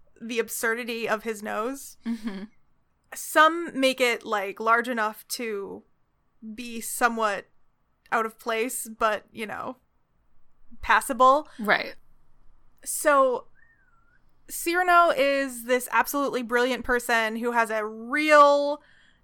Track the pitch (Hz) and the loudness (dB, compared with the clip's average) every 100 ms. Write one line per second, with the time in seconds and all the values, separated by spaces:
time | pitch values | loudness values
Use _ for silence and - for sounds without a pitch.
0 | - - 226 233 220 - 233 233 240 233 | -20 -16 -6 -4 -4 -4 -4 -4 -6 -6
1 | 220 214 226 208 208 208 233 269 - - | -4 -4 -4 -8 -8 -6 -6 -8 -14 -12
2 | 233 226 214 190 214 _ _ _ _ _ | -8 -8 -8 -10 -12 _ _ _ _ _
3 | _ - - 320 311 339 330 262 262 254 | _ -14 0 4 4 4 -4 -2 0 2
4 | 247 220 226 208 196 190 220 233 240 233 | 0 0 -4 -4 -4 -4 2 2 0 -4
5 | 214 220 - - 233 202 190 196 - _ | -4 -6 -10 -10 -8 -8 -10 -14 -18 _
6 | _ _ _ _ 220 214 240 226 - - | _ _ _ _ -16 -14 -12 -10 -8 0
7 | 240 226 214 196 - _ _ _ _ _ | 0 2 -2 -2 -10 _ _ _ _ _
8 | _ 233 220 - 233 226 254 - 226 220 | _ -4 -4 -6 -4 -2 -2 -6 -10 -2
9 | 220 208 - 220 208 - - 254 _ _ | 0 0 -6 -12 -10 -8 -10 -12 _ _
10 | _ _ _ - - - - - - 220 | _ _ _ -20 -20 -20 -18 -6 2 2
11 | - 240 262 285 302 - 208 - - - | 2 4 6 6 2 -6 0 0 0 -12
12 | - - - - - - - - - - | -20 -20 -20 -20 -20 -20 -20 -16 -10 -2
13 | 311 285 262 240 - - - _ _ _ | 2 4 4 0 -8 -20 -20 _ _ _
14 | _ _ _ _ - - 339 349 359 349 | _ _ _ _ -14 -8 -2 0 4 6
15 | 339 - 277 277 269 240 233 247 240 226 | 6 4 2 0 -2 -6 -2 -2 0 0
16 | 240 285 269 254 226 240 254 240 - 240 | 0 0 -2 -2 -2 0 0 -2 -2 -2
17 | 240 226 220 226 240 240 220 220 214 220 | 0 0 0 -2 -2 0 0 -2 -6 -8
18 | 233 294 302 294 285 285 285 294 _ _ | -6 -2 6 8 8 6 2 -4 _ _
19 | _ _ | _ _